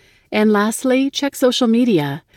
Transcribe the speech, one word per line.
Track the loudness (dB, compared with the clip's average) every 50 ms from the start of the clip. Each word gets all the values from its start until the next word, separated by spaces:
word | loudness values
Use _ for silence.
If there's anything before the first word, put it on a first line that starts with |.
| _ _ _ _ _ _
And | -2 0 2 2
lastly, | 2 2 0 -2 -4 -2 -2 0 0 0 0 -2
check | -4 -4 -6 -6 -2
social | 0 0 0 0 2 0 2
media. | 2 2 2 2 2 0 0 -2 -6 -10 -12 _ _